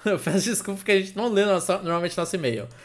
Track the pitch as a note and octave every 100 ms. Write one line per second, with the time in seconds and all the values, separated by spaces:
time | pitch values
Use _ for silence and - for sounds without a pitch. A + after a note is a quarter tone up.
0 | G#3+ F#3 - F#3+ F#3+ G#3+ - G3 - G3
1 | F#3+ G3 A#3+ G3+ G#3 F#3+ - G3 F3+ E3+
2 | E3+ F3 F3 F#3+ C#3 A2 G2+ -